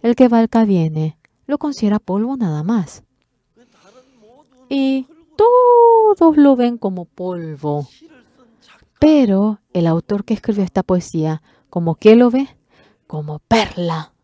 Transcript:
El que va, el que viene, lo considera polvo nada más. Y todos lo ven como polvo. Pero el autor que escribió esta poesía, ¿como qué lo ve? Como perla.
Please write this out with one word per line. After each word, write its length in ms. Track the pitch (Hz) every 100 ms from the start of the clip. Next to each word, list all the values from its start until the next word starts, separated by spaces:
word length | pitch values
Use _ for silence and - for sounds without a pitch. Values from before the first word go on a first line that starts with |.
El 140 | 233 233
que 100 | 254
va, 140 | 226
el 80 | 226
que 160 | 233
viene, 520 | 220 190 160 156 156 - _ _ -
lo 120 | 285
considera 420 | 302 277 208 208
polvo 360 | - 190 226 269
nada 280 | 208 151
más. 400 | 160 233 170 - _ _ _ _ _ _ 247 _ _ 240 262 254 214 254 _ 254 254
Y 380 | 269 269 269 262 320 330 311
todos 1000 | 440 494 494 480 466 453 440 403 330 302
lo 200 | 285 262
ven 200 | 240 240
como 280 | 202 185
polvo. 840 | 175 _ 185 180 165 147 147 147 143 _ 320 302 _ _ _ _ _ _ _ _
Pero 640 | 302 302 247 190 208 208 _
el 140 | 180 165
autor 380 | 165 - 202
que 100 | 202
escribió 300 | 220 - 208
esta 180 | 185 -
poesía, 580 | 185 180 - 165 156 156 _ _ _
¿como 260 | 180 170
qué 220 | 160 208 226
lo 160 | 247
ve? 160 | 247 277 _ _ _ _ _ _
Como 300 | 156 151 151
perla. 720 | _ 226 202 - 175 165 156 _